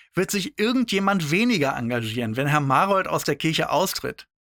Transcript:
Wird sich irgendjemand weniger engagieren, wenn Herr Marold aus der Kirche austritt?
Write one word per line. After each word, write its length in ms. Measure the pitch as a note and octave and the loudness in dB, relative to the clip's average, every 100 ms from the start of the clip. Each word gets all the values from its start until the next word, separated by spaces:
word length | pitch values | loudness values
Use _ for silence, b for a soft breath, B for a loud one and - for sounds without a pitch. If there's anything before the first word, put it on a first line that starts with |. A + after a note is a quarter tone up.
| B | B
Wird 180 | - F#3+ | -4 -2
sich 280 | G3+ F#3 - | -2 -4 0
irgendjemand 720 | G#3+ B3+ A#3 G3 G3 G3 D3+ | 2 2 2 0 2 2 2
weniger 460 | F3 A#3+ G#3 C3+ - | 2 2 2 0 -2
engagieren, 580 | A#2 B2 A2 A#2 A2+ A2 | -2 -2 -2 -4 -4 -2
wenn 120 | C#3+ | 0
Herr 120 | D3+ | 2
Marold 480 | C#3 C3+ G3 F#3+ F#3 | 2 2 2 2 0
aus 160 | D3 | -2
der 140 | - C#3+ | -2 -2
Kirche 320 | E3 D#3+ D#3 | -2 -2 0
austritt? 580 | C#3+ F#3 - B2+ - - _ | 0 0 -2 -8 -10 -16 _